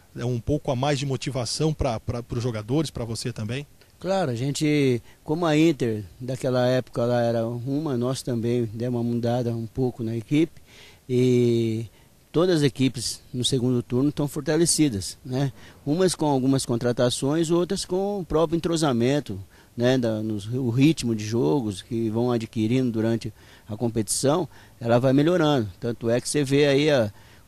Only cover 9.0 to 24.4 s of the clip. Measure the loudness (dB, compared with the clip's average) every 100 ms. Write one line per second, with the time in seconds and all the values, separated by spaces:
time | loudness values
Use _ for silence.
9 | -2 -2 0 0 -2 -4 -6 -2 -2 -2
10 | -6 -6 -2 0 0 -4 -20 -20 -20 -18
11 | -2 2 4 4 4 2 0 -2 -6 -14
12 | -20 _ _ 0 2 4 2 2 0 0
13 | -6 -8 -10 -4 0 0 2 0 0 0
14 | 0 0 -4 -4 -2 2 2 4 2 0
15 | -6 -10 -6 -2 -2 -4 -18 -8 -2 2
16 | 2 2 2 2 2 2 0 0 0 2
17 | 0 0 0 0 2 0 0 -4 -4 -2
18 | -2 -4 -2 0 2 0 0 0 2 2
19 | 2 0 -2 -8 -12 -20 -14 -2 2 2
20 | 0 -2 -4 -6 -6 -4 -2 4 4 4
21 | 0 -2 -2 0 0 0 -2 -6 -6 -4
22 | -2 0 0 -2 -2 -2 0 0 0 0
23 | 0 -2 -4 -14 -20 -20 -14 -6 -4 -2
24 | -2 -2 0 0